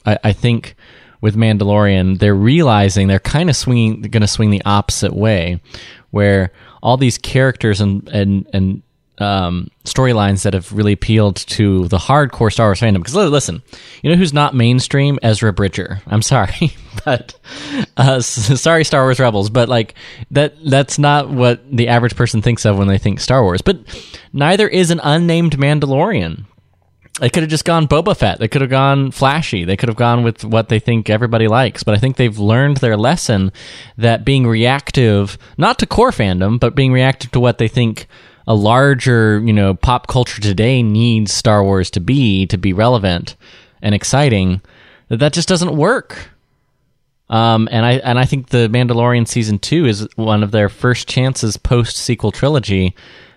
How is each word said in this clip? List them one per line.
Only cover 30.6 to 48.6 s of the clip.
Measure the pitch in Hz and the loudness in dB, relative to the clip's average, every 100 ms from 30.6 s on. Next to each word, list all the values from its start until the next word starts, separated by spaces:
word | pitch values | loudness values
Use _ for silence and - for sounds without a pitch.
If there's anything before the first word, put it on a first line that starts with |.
| 110 | 0
they | 110 | -2
think | - 113 104 | 0 -2 0
everybody | 107 117 113 110 | -2 0 0 2
likes. | 117 127 - | 2 0 -2
But | - | -2
I | 104 | 0
think | 131 131 | 0 0
they've | 123 107 | -2 0
learned | 101 120 143 139 | 0 2 2 0
their | 120 107 | 0 0
lesson | 120 170 - 104 95 - - - - - | 0 0 0 0 0 -4 -14 -20 -20 -2
that | 117 113 | 0 0
being | 107 139 120 | 0 2 2
reactive, | 113 117 139 - 139 117 101 101 - - - | 2 2 0 -2 0 2 2 0 -6 -14 -2
not | 190 247 | 0 0
to | 214 | -2
core | - 247 | 2 2
fandom, | - 104 90 98 120 | 2 -2 0 0 0
but | 135 | 0
being | 139 131 | 0 2
reactive | 127 131 135 123 | 2 2 0 -4
to | 131 | 0
what | 120 - | 0 0
they | 110 | -2
think | 127 117 107 - - - _ - | 0 -2 -2 -12 -20 -20 _ -2
a | |
larger, | 107 107 123 143 131 127 120 110 104 | 2 2 4 4 2 2 2 2 2
you | 113 | 2
know, | 104 98 | 2 2
pop | 90 - 123 - | 2 0 -2 -2
culture | 131 123 - | -2 -2 -2
today | 104 95 113 131 | -2 0 0 0
needs | 113 107 120 113 104 | 0 2 2 0 -2
Star | - 117 104 | -2 2 2
Wars | 98 95 90 | 2 0 -2
to | 101 | -4
be, | 87 139 117 95 92 | -2 0 2 0 0
to | 95 | -2
be | 98 | -2
relevant | 92 117 123 95 87 85 - - - _ _ | 0 2 2 0 -2 -6 -16 -20 -20 _ _
and | 104 | -2
exciting, | 101 - 135 147 104 92 95 - _ - _ - | -2 0 0 2 2 0 -2 -6 _ -20 _ -8
that | 117 | -2
that | 147 | 0
just | 175 160 | 0 0
doesn't | 180 175 | -2 0
work. | 151 170 247 - - - _ _ _ _ _ _ _ _ _ - | 0 0 0 -4 -16 -20 _ _ _ _ _ _ _ _ _ -4
Um, | 113 113 110 110 | 0 2 2 0
and | 117 117 | 0 0
I, | |
and | 127 127 120 | 0 0 0
I | 127 | 0
think | 139 123 | -2 -2
The | 123 | 0